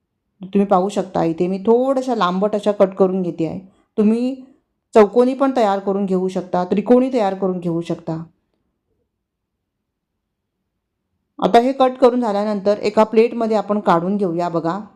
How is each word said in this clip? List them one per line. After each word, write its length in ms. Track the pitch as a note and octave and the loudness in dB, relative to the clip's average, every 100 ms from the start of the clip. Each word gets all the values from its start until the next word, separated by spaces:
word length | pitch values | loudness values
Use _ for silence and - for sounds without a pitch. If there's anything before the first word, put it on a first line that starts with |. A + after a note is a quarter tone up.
| _ _ _ _ | _ _ _ _
तुम्ही 240 | F#3 G3+ | -4 -2
पाहू 240 | G3 F#3+ F#3+ | 2 2 0
शकता 360 | G3+ F#3 E3+ | -4 -4 -2
इथे 220 | E3 E3 F3+ | -2 -2 -4
मी 120 | F#3+ | -2
थोड्याशा 560 | G3 A#3 C4 C4 B3+ | 0 2 2 -2 -2
लांबट 400 | A3+ F3+ F#3 G#3 | -2 -2 0 -2
अशा 180 | G#3 G#3+ | -2 -2
कट 220 | G#3 F#3+ | 0 0
करून 280 | F#3+ F#3+ F#3+ | 2 0 0
घेते 240 | F3 D#3+ D#3+ | -4 -4 -6
आहे. 140 | F3 - _ _ - | -8 -16 _ _ -2
तुम्ही 360 | G#3+ A3+ B3+ C4 - _ _ _ _ | 0 0 -2 -6 -14 _ _ _ _
चौकोनी 400 | A3+ G3+ A#3 B3 | 4 4 4 2
पण 160 | C4 C4+ B3+ | 2 0 2
तयार 220 | G#3 G3 | 0 0
करून 280 | G3 G3 G3 | -2 -4 -2
घेऊ 220 | F#3 F#3 | -2 -2
शकता, 360 | F#3 F#3 F3+ | -4 -4 -4
त्रिकोणी 480 | F3+ G3+ G3 B3 C4 | -2 -2 2 2 2
तयार 220 | B3+ G3 | 0 -2
करून 240 | F#3+ F#3+ F3+ | -2 -4 -4
घेऊ 220 | F3 E3 | -4 -4
शकता. 420 | E3+ E3 - D#3+ E3 _ _ _ _ _ _ _ _ _ _ _ _ _ _ _ _ _ _ _ _ _ _ _ _ _ _ _ _ _ _ - | -6 -8 -8 -10 -10 _ _ _ _ _ _ _ _ _ _ _ _ _ _ _ _ _ _ _ _ _ _ _ _ _ _ _ _ _ _ -2
आता 200 | F#3 A#3 | 4 4
हे 140 | B3 | 4
कट 240 | C4+ C4 B3+ | 2 0 4
करून 200 | B3 B3 | 2 4
झाल्यानंतर 580 | A#3 G3+ G#3+ G#3 G3 G#3 | 0 -2 -2 -2 0 0
एका 260 | - G#3+ | 0 2
प्लेटमध्ये 520 | G#3+ A3+ A#3 A3+ A3+ A3 | 2 2 2 0 -2 -2
आपण 240 | G3 G#3 | -2 -2
काढून 360 | G#3 E3+ F3 G3+ | 2 2 0 -2
घेऊया. 320 | F#3+ E3 F3 | -2 -2 -4
बघा, 300 | E3 D#3+ F#3+ G3 | -2 -4 -6 -8